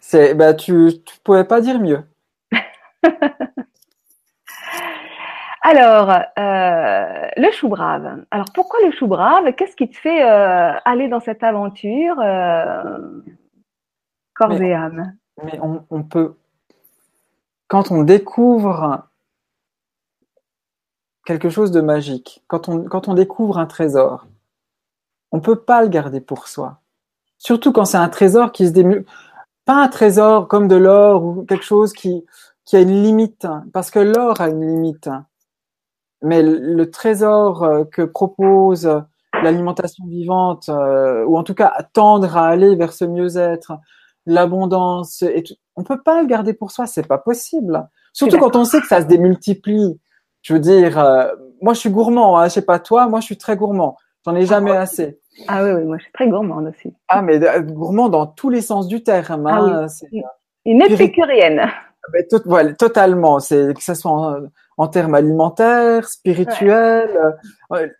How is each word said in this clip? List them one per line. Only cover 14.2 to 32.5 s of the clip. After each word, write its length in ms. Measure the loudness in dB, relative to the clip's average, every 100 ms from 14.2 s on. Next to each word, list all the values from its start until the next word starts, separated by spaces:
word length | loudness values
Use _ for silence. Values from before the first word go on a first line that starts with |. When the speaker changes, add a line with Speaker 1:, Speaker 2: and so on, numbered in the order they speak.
| _
Speaker 2:
corps 160 | -2 -2
Speaker 1:
Mais 200 | 0 -2
Speaker 2:
et 40 |
âme ? 400 | -2 -6 -10 -14 -16 _ -18
Speaker 1:
mais 160 | -16 -10
on, 240 | -8 -10 -10
on 120 | -12
peut, 320 | -6 -4 -4 -6 _ _ _ _ _ _ _ _ _ _ _ _ _
quand 240 | -2 0
on 100 | 0
découvre 1000 | 4 4 2 0 2 2 0 -2 -4 -6 _ _ _ _ _ _ _ _ _ _ _ _ _ _ _ _ _ _ _ _ _ _ -8
quelque 240 | -4 -4
chose 220 | -2 0
de 100 | 2
magique, 600 | 2 -2 -2 -10 -12 _ _
quand 200 | -8 -6
on, 160 | -8
quand 240 | -6 -8 -2
on 60 |
découvre 460 | 0 0 -2 -4 -4
un 80 | -6
trésor, 580 | -4 -2 2 0 -2 _ _ _ _ _ _ _ _ _ _ _
on 80 | -6
peut 160 | -2 -2
pas 240 | 2 2
le 60 | 2
garder 320 | 0 -4 -10
pour 260 | -10 -14 -12
soi. 320 | -14 -14 -14 _ _ _ _ _ _
Surtout 340 | -4 0 2
quand 140 | 2 2
c'est 120 | 0
un 120 | 0
trésor 420 | 2 4 4 0
qui 160 | 0 2
se 60 |
démul-, 320 | 4 2 2 -4 -20 _ _ -20 _ 0
pas 100 | 2
un 120 | 2
trésor 580 | 2 2 4 4 4 2
comme 200 | 0 4
de 80 | 4
l'or 480 | 6 6 6 4
ou 200 | 0 -8 -6
quelque 180 | -6 0
chose 280 | 0 0
qui, 320 | -4 -8 -8 -10 _ _